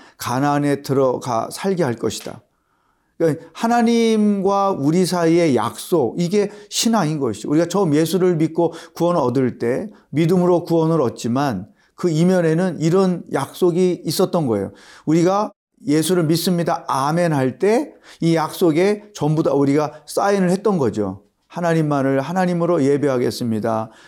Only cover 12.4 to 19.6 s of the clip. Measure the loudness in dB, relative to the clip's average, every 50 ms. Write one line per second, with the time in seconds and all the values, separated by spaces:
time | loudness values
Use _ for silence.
12.4 | 2 2 0 0 0 -2 -2 -2 0 2 2 2 2 2 0 -4 -6 -6 -6 -6
13.4 | -6 -6 -4 0 0 2 2 2 2 2 0 -2 -4 -6 -2 -2 -2 0 0 0
14.4 | 0 0 0 -2 -2 -4 -8 -14 -20 -20 -20 -8 -2 0 2 2 4 2 2 0
15.4 | -2 -4 -8 _ _ _ _ _ -2 0 0 0 2 2 0 2 2 2 0 0
16.4 | 0 0 0 0 0 -2 -2 -4 -4 -4 -2 -2 0 0 0 0 0 0 2 0
17.4 | 0 -2 -2 0 0 2 2 2 0 -4 -10 -20 _ -20 -8 -2 0 0 2 2
18.4 | 0 -2 -2 0 2 2 2 2 2 2 0 -2 -6 -14 -8 -4 -2 0 0 0
19.4 | 0 2 2 2